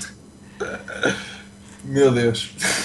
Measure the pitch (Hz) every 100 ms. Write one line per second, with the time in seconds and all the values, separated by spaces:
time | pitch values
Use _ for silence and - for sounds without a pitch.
0 | 190 - - - - - - - - -
1 | - - - - - - - - 135 135
2 | 135 120 117 113 - - - -